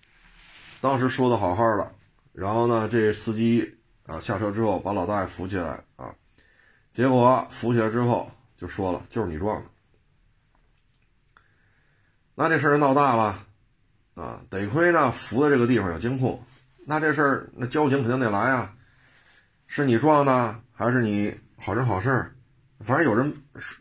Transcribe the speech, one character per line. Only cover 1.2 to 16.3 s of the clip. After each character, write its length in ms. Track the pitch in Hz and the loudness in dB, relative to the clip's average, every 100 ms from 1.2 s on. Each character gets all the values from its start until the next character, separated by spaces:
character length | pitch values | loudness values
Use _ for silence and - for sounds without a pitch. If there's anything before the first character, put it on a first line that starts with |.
| 127 | 2
的 80 | 113 | 2
好 160 | 92 | 0
好 100 | 92 113 101 | 0 0 0
的， 160 | - - _ _ _ | -4 -10 _ _ _
然 200 | - 95 | -8 -4
后 140 | 113 120 | 0 0
呢， 220 | 113 107 | 0 0
这 240 | 117 107 | 2 2
司 220 | 104 - 110 | 0 -4 -2
机 420 | 117 117 - - _ _ - | 2 2 0 -8 _ _ -14
啊 140 | 80 | -12
下 200 | - 98 | -6 -4
车 120 | 104 | -4
之 100 | 101 | -2
后 180 | 110 90 | 0 0
把 140 | 92 | -2
老 120 | 101 90 | -4 -2
大 160 | 104 | -2
爷 60 | 92 | -4
扶 200 | - 92 | -8 -8
起 100 | 98 | -6
来 260 | 80 58 - - | -6 -8 -14 -18
啊， 200 | 60 - _ _ _ _ _ _ _ | -18 -18 _ _ _ _ _ _ _
结 140 | - 131 | -2 2
果 400 | 127 123 127 - | 4 4 4 0
扶 220 | - 113 | -6 -2
起 60 | 120 | 0
来 100 | 110 | 0
之 120 | 117 | 0
后 280 | 120 104 - - _ - | 0 0 -2 -14 _ -16
就 100 | 87 | -12
说 240 | - 92 | -6 -4
了 140 | 87 - | -4 -6
：“就 100 | 120 | -6
是 60 | 92 | -6
你 100 | 78 | -4
撞 240 | 101 90 | -6 -6
的。” 80 | - _ _ _ _ _ _ _ _ _ _ _ _ _ _ _ _ _ _ _ _ _ _ _ _ _ _ | -10 _ _ _ _ _ _ _ _ _ _ _ _ _ _ _ _ _ _ _ _ _ _ _ _ _ _
那 160 | - 160 | -4 0
这 80 | 160 | 2
事 120 | 151 | 2
儿 80 | 147 | 4
闹 160 | 143 | 4
大 220 | 135 139 113 | 4 4 4
了 300 | 107 92 - _ _ _ _ _ _ - | 2 -2 -12 _ _ _ _ _ _ -16
啊， 260 | 69 57 - | -14 -14 -10
得 160 | 95 101 | -6 -4
亏 240 | 139 175 | 2 4
呢 200 | 170 135 | 4 2
扶 320 | - - 113 | 0 -4 0
的 60 | 147 | 2
这 80 | 135 | 4
个 100 | 120 | 4
地 100 | 120 | 2
方 140 | 95 | 0
有 80 | 82 | -4
监 180 | 117 135 | -4 -2
控， 240 | 123 | -2